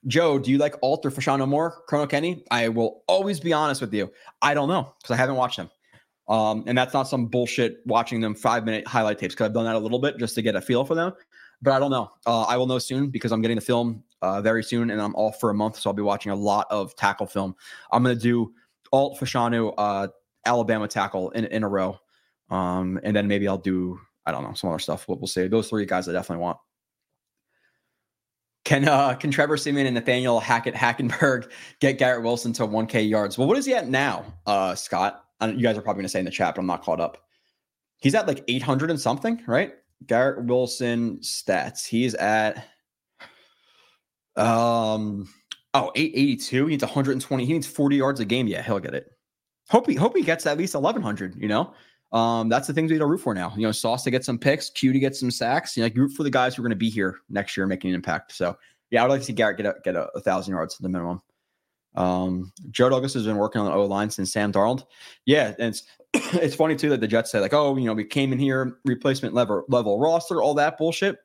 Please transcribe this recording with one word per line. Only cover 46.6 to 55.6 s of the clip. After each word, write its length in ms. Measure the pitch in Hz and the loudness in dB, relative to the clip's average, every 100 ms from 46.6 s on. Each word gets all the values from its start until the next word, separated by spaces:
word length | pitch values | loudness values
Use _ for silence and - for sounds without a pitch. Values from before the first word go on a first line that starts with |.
| 147 | 2
He 40 | |
needs 140 | 151 | 0
a 20 | 123 | -2
hundred 260 | - 135 | 0 0
and 80 | 135 | -2
twenty. 240 | 135 135 | -2 -2
He 80 | 123 | 0
needs 140 | 165 - | -2 -2
forty 300 | - 143 143 | 0 2 4
yards 240 | 135 135 | 2 0
a 40 | |
game. 220 | 107 120 120 | 0 0 0
Yeah, 160 | 85 | -2
he'll 160 | 120 101 | -2 -4
get 160 | 85 | -4
it. 160 | 69 - _ _ _ _ _ _ | -8 -10 _ _ _ _ _ _
Hope 180 | 226 - | 2 2
he, 80 | - | 2
hope 200 | 202 381 | 2 2
he 60 | |
gets 240 | 277 165 - | 0 0 0
at 100 | 147 | 0
least 200 | 185 147 | -2 0
eleven 260 | 143 226 | 0 0
hundred, 320 | 117 104 95 | -4 -4 -6
you 140 | 87 104 | -6 0
know? 260 | 107 180 - - _ _ | 0 0 -6 -20 _ _
Um, 380 | 113 117 117 113 | 0 2 2 2
that's 160 | 120 143 | 0 0
the 80 | |
things 160 | 147 160 | -2 2
we 80 | 156 | 2
gotta 80 | 151 | 2
root 140 | 175 | 2
for 120 | - | 0
now. 220 | 101 87 95 | -4 -4 -2
You 60 | |
know, 100 | 110 | -2
Sauce 320 | 107 113 123 | 0 -2 -2
to 60 | 131 | 0
get 120 | 127 | -2
some 160 | 127 117 | -2 -2
picks, 320 | 143 151 - | 0 0 -2
Q 220 | - 135 | 0 2
to 60 | 135 | 4
get 180 | 135 135 | 2 -2
some 140 | 127 | -4
sacks. 460 | 120 117 143 | -2 0 0